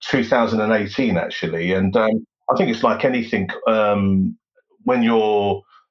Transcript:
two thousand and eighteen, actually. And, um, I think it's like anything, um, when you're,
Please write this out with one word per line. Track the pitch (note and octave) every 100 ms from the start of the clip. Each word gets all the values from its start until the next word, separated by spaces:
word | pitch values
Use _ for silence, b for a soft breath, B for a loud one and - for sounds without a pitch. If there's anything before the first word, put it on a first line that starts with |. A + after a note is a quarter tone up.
two | - C3+
thousand | A2+ B2 A2+ A2
and | G#2+
eighteen, | G#2+ G2 - A#2+ F2
actually. | D#2+ - E2+ E2 F2+
And, | F#2+ F#2+ A#2
um, | A2 A2 - _ -
I | C3
think | F#3
it's | A2+
like | A#2+ G#2 C3+
anything, | B2+ A2+ G#2+ F#2 - A2+
um, | A2 G#2 G#2 G2 F#2+ G#2 - _ _ _ _
when | A#2+ B2
you're, | A2+ A2+ G#2+ G#2 G2+ G2 - b b